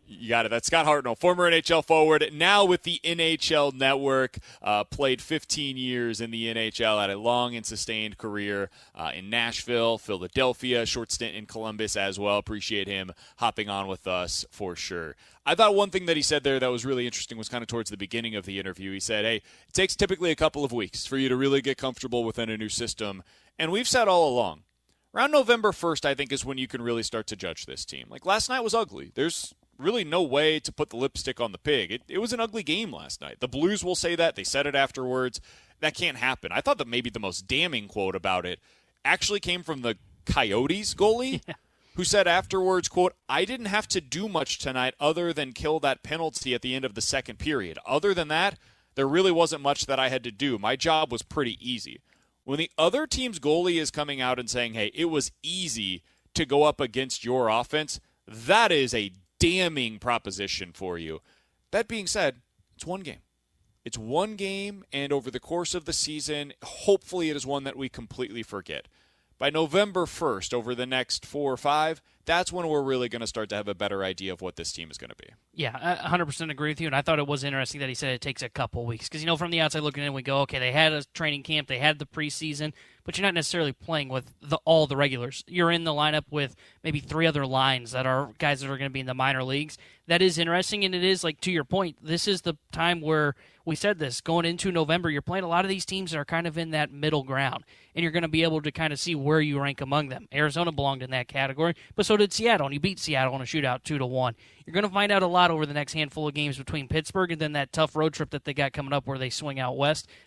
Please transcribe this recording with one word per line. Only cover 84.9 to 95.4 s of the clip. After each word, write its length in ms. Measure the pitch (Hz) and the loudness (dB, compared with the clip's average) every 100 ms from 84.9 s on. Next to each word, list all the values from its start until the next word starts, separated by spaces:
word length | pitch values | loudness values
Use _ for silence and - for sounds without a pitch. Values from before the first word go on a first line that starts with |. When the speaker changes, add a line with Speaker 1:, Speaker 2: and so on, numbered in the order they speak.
| 139 | 4
Speaker 2:
regulars. 480 | 143 127 120 - - | 2 0 -6 -8 -6
You're 240 | 175 170 | 2 4
in 140 | 170 | 4
the 80 | 165 | 2
lineup 320 | 147 151 151 - | 2 2 2 -2
with 260 | 151 135 - - _ | -2 -4 -6 -20 _
maybe 180 | 160 147 | -4 -4
three 260 | - 151 165 | -4 2 2
other 180 | 147 | 2
lines 460 | 135 131 135 127 117 | 0 2 4 2 -2
that 160 | 127 131 | -2 0
are 260 | 131 139 - | 0 -2 -2
guys 220 | 151 135 | 0 0
that 100 | 139 | -4
are 80 | 135 | -6
gonna 100 | 139 | -6
be 120 | 131 | -6
in 60 | 127 | -6
the 80 | |
minor 300 | 127 131 131 | 0 0 0
leagues. 320 | 127 139 156 - - _ - | 0 -2 -4 -10 -20 _ 0
That 160 | 170 | 4
is 160 | 185 160 | 4 4
interesting, 460 | 165 175 185 208 | 2 2 2 0
and 100 | 190 | 0
it 100 | 180 | 2
is, 200 | 185 185 | 2 2
like, 160 | 165 151 | 0 -2
to 80 | 185 | 0
your 140 | 170 | 0
point, 340 | 139 190 180 - | 0 0 -2 -4
this 260 | 156 170 208 | -4 -2 0
is 160 | 185 | 0
the 120 | 170 151 _ | -2 -6 _
time 280 | 165 170 170 | -2 0 0
where 340 | 151 156 147 - - _ 170 | 2 2 2 0 -10 _ -6
we 80 | |
said 240 | 156 202 180 | 0 0 0
this, 220 | 139 120 | -2 -6
going 240 | - 170 | 0 0
into 260 | 165 170 196 | 0 0 0
November, 380 | 170 151 175 170 | 0 2 2 0
you're 140 | 143 | -2
playing 220 | 170 185 | -2 -4